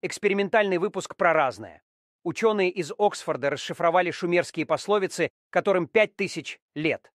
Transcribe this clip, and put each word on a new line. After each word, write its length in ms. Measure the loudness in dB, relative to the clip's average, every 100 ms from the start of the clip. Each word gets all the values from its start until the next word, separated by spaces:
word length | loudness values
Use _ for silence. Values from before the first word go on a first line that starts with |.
Экспериментальный 760 | -8 -2 0 0 2 2 2 0
выпуск 380 | -2 -4 -10 0
про 160 | 4
разное. 500 | 4 2 -2 -14 -18 _ _ _ _
Ученые 480 | -10 0 2 4 0
из 220 | 0 -6 0
Оксфорда 540 | 0 0 -6 -2 -2
расшифровали 640 | -4 -8 0 2 4 2
шумерские 520 | -2 0 0 0 -4
пословицы, 680 | -2 -2 0 0 0 -2 -4 _ _
которым 380 | -2 2 0 2
пять 260 | 2 2
тысяч 460 | 0 -6 -6 -12 -16 _ -6
лет. 340 | -4 -4 _